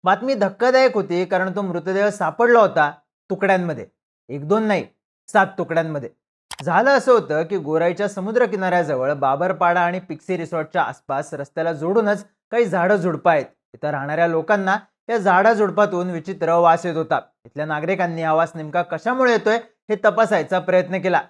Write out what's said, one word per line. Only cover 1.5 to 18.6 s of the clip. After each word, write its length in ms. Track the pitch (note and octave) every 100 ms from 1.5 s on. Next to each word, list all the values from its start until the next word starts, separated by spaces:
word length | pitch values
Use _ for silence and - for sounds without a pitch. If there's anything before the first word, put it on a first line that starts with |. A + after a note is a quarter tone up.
| F#3
तो 60 |
मृतदेह 460 | G3 F3 E3 F#3+ G#3
सापडला 500 | G3+ D#3+ D#3+ A#3+ A#3
होता 300 | G3+ E3 D3 D3 _ _ _
तुकड्यांमध्ये. 560 | F#3+ G3 F#3+ F3 B2+ G2+ _ _ _ _
एक 180 | C#3 D3
दोन 160 | G#3+
नाही, 220 | A3 F#3+ - _ _ _ -
सात 180 | G#3 F#3+ -
तुकड्यांमध्ये. 520 | E3 E3 D#3+ D3+ B2 _ _ _ _ -
झालं 260 | C#3 E3+ B3+
असं 220 | C#4 C4
होतं 320 | A#3 D3+ D3+
की 140 | F#3 G3
गोराईच्या 500 | D3 D#3+ E3+ F3 G3+
समुद्र 380 | G3+ F#3+ A3+ A#3
किनाऱ्याजवळ 680 | F#3+ F#3 F3 D#3 C3+ C3
बाबरपाडा 680 | D3 C3+ C#3 F3+ F#3 F3 F3
आणि 180 | F3 F#3
पिक्सी 380 | F#3 D3+ - F3+
रिसॉर्टच्या 440 | D#3+ E3 D#3 F3
आसपास 520 | B2+ C#3 - C#3 D3
रस्त्याला 400 | C#3+ C#3 - E3
जोडूनच 520 | D#3 D#3+ G#3 G#3 G3+ - _ _
काही 140 | A#3 A#3
झाडं 300 | F#3 F3 G#3
झुडपं 360 | F3 D#3 F3+
आहेत. 140 | D#3 B2+ _ _
इथं 160 | - D3
राहणाऱ्या 380 | D3 C#3 D#3 E3+
लोकांना 500 | D#3+ D#3+ G#3 F#3+ G3+ _ _ -
या 80 | A3+
झाडाझुडपातून 920 | G3 F3+ G#3 A3+ G3+ E3+ G#3 F3+ F3+
विचित्र 440 | E3+ D#3+ F#3+ E3 E3+
वास 300 | E3+ E3+ F3
येत 100 | D#3+
होता. 240 | D#3+ C#3 - _ -
इथल्या 200 | C#3+ D3+
नागरिकांनी 560 | D3+ D3+ F#3 F3 E3
हा 120 | D#3+
वास 180 | D#3 E3
नेमका 260 | E3